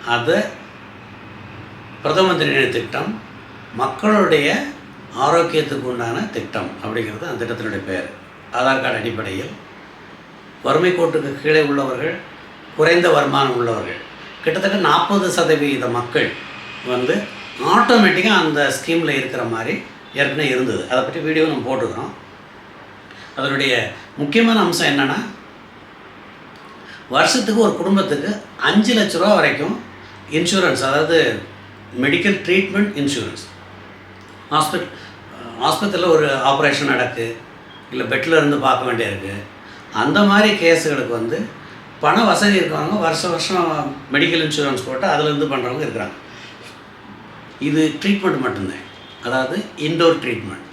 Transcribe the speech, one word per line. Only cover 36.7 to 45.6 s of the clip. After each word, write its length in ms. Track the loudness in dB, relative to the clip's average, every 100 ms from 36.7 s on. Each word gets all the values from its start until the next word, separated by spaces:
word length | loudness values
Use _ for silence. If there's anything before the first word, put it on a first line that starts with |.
| 2 0
நடக்கு, 320 | 0 0 -2 -6 -8 -14 -20 -20 -20 -10
இல்லை 120 | -6 -2
பெட்டில் 280 | -2 4 4
இருந்து 200 | 4 2
பார்க்க 240 | 2 2 0
வேண்டியிருக்கு, 460 | -2 -2 -4 -8 -10 -12 -18 -20 -20 -8 -2
அந்த 160 | 2 4 6
மாதிரி 180 | 6 4 4
கேஸுகளுக்கு 520 | 4 4 2 -2 -2 -2
வந்து 180 | -2 -4 -6 -10 -20 -20 -20 -2
பண 120 | 2 4 4
வசதி 260 | 4 4 4
இருக்கவங்க 380 | 2 -2 -2 0 0
வருஷம் 260 | 0 -2
வருஷம் 320 | -2 0 0 0 -2 -4 -8 -4
மெடிக்கல் 300 | 0 2 2
இன்சூரன்ஸ் 420 | 0 0 0 -2 -4
போட்டு 180 | -2 0
அதுலேருந்து 380 | 0 0 0 -2
பண்ணுறவங்க 320 | -2